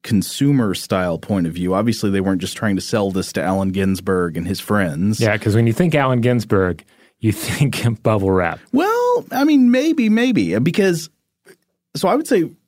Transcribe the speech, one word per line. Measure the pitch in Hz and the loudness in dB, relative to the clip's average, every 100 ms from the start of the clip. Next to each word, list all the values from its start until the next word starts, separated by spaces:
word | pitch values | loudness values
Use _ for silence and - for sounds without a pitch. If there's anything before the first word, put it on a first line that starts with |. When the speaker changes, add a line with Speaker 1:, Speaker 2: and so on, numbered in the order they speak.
Speaker 1:
consumer | - 104 92 - 143 139 107 | 0 -2 -2 -2 2 2 0
style | 90 - 98 90 82 | -4 -2 -2 0 -4
point | - 101 85 | -4 -2 -2
of | |
view. | 80 90 | -2 -2
Obviously, | 92 117 113 104 | 0 0 0 -2
they | 98 | 0
weren't | 95 95 | 0 -2
just | 95 - | -4 -4
trying | 110 | -2
to | 95 | -2
sell | - 113 98 | -2 -2 -2
this | 92 90 | -2 -4
to | 101 | -4
Allen | 87 98 95 | -2 -2 -2
Ginsberg | 92 95 92 95 92 87 82 | -2 -2 -2 -2 0 -2 -4
and | 85 | -6
his | 95 | -8
friends. | - 104 90 73 101 107 | -2 0 0 -2 -2 0
Speaker 2:
Yeah, | 113 107 | 0 2
'cause | 113 | 2
when | 107 117 | 2 2
you | |
think | 110 175 | 2 0
Allen | 151 131 123 | 2 2 2
Ginsberg, | 120 123 110 104 92 82 _ _ _ _ | 2 0 0 0 2 -2 _ _ _ _
you | 110 | -2
<laughs> | - - | -2 -6
think | - 143 - 120 113 | -2 -2 0 -2 0
bubble | 117 107 95 | 0 2 2
wrap. | 92 87 82 - | 2 0 -4 -4
Speaker 1:
Well, | 262 381 480 494 480 - | 0 2 2 0 0 -2
I | 254 | 0
mean, | 294 285 247 | 2 4 4
maybe, | 254 311 320 220 | 4 2 0 2
maybe, | 220 254 190 87 98 | 2 2 2 0 0
because, | 151 170 196 165 - _ _ _ _ _ _ _ _ | 0 2 0 0 -6 _ _ _ _ _ _ _ _
so | - 185 | -4 0
I | 247 | 0
would | 320 | 0
say | 214 156 - | 0 0 -6